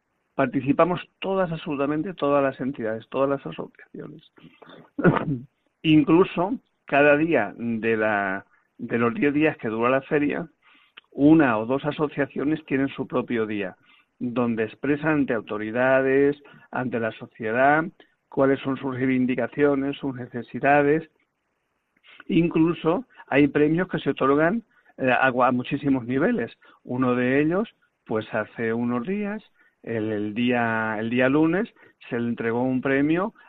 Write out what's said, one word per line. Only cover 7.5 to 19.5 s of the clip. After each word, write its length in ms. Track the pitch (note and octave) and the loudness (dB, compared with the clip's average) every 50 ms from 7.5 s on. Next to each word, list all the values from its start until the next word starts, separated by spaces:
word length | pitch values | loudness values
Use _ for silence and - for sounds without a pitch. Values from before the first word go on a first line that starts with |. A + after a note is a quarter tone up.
| - | -4
de 400 | F#2 A#2 A#2 A2+ A2 G#2+ A2+ A2+ | -6 -6 -4 -4 -2 0 0 0
la, 480 | G#2+ G#2+ A2 G#2 G2+ G2+ F#2+ F#2+ G2 - _ _ _ _ _ _ | 2 2 0 0 0 0 -2 -4 -6 -8 _ _ _ _ _ _
de 200 | - B2 A2+ B2 | -14 -6 -4 0
los 160 | A#2 A#2+ A#2 A2 | 0 0 0 0
diez 200 | G#2 C3 C#3+ C#3 | 0 0 0 2
días 240 | D3 D#3 D3+ - | 2 2 0 0
que 100 | - - A2+ | -2 -6 -6
dura 200 | G#2+ A2+ A#2 B2 | -2 0 0 2
la 120 | C3+ C3+ | 2 0
feria, 460 | - - D#3+ D3 D3 C#3+ C3 E3 F3 - _ _ _ _ _ _ _ _ _ - - _ | 0 -2 -2 0 0 -2 -2 -4 -6 -10 _ _ _ _ _ _ _ _ _ -20 -20 _
una 460 | - C3+ C#3 D3+ D#3+ E3 D3 B2+ A2 G#2+ | 0 4 6 8 8 8 6 4 2 0
o 60 | A2 | 0
dos 200 | A#2 C3 C#3 - | -2 -2 -2 -2
asociaciones 800 | D3 C#3+ D#3+ D#3 C#3+ - D3 C#3 - - - C3+ D3 D#3 D3+ - | -4 -4 -2 -4 -4 -2 -4 -4 -4 -4 -4 -2 -2 -2 -4 -4
tienen 220 | - C#3 C3+ C#3 C#3 | -2 -2 -2 -2 -2
su 180 | - - A2+ | -4 -8 -8
propio 380 | - C#3 B2+ A#2 - A#2+ A2+ A2 | -4 -4 -4 -2 -2 -2 -2 -2
día, 300 | G#2+ G#2+ G2+ F#2+ F2+ - _ _ _ _ _ _ _ _ - | -2 -4 -6 -6 -8 -10 _ _ _ _ _ _ _ _ -10
donde 440 | B2 B2 A2+ B2 A#2+ A#2 A2+ A2+ A2 | -8 -6 -2 -2 -2 0 0 -2 -4
expresan 480 | G#2+ - - - C3+ D3+ C#3+ D3+ D#3+ D#3 D3 | -4 -6 -4 -2 -2 -2 0 0 0 0 0
ante 140 | C3 B2 B2 | 0 0 -2
autoridades, 1040 | G#2+ G2+ - G#2+ G#2+ G#2+ A2 A2 B2 B2+ C3 C3+ C3+ C3+ C3+ C3+ C#3 C#3+ C#3+ D3 - - - - - - _ | -4 -4 -6 -8 -6 -6 -4 -2 0 2 2 4 2 4 2 2 4 4 2 0 -2 -10 -20 -20 -20 -16 _
ante 280 | - B2+ B2+ A#2+ B2 A#2 | -8 -6 -6 -4 -4 -4
la 120 | A2+ A2 - | -4 -6 -6
sociedad, 680 | - B2 - _ - A#2 G#2+ A2+ B2 C3+ C#3+ D3 D#3 E3 F#3+ - _ _ _ _ _ _ _ | -10 -14 -18 _ -8 -6 -2 0 2 4 4 4 2 0 -2 -8 _ _ _ _ _ _ _
cuáles 300 | - - C3+ C3+ C#3 C3 | -2 0 2 2 2 0
son 160 | - C3+ C3 | -2 -4 -6
sus 180 | B2 - C3+ B2+ | -4 -6 -6 -4
reivindicaciones, 1000 | B2 C3+ C3 C3 B2+ B2+ B2 B2+ B2+ A#2+ - | -2 0 0 2 2 0 0 -2 -2 -4 -4